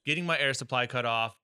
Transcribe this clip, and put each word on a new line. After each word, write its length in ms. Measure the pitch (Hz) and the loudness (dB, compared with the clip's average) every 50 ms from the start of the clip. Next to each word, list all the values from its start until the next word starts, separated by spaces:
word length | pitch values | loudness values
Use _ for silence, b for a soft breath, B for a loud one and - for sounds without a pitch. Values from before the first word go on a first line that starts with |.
| _ | _
getting 200 | 143 151 170 175 | -4 -2 -2 0
my 140 | 170 165 139 | 0 0 2
air 140 | 143 139 131 | 2 0 0
supply 320 | - 139 - 131 127 123 | -2 -4 -2 0 0 0
cut 180 | 120 - 127 120 | 0 -2 -2 0
off, 320 | 117 113 113 113 113 - _ | 0 0 0 0 -2 -4 _